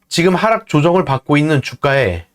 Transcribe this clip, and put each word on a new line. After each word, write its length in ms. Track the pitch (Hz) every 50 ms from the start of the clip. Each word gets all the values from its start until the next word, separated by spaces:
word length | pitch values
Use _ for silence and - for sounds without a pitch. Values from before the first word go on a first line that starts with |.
| _ -
지금 280 | - - 165 185 185
하락 320 | 170 196 220 226 208 - -
조정을 360 | - 151 143 170 175 185 170
받고 340 | - 139 127 - - 147 147
있는 240 | 147 156 156 139
주가에 640 | - - - - - 143 139 139 127 101 87 85 85 _ _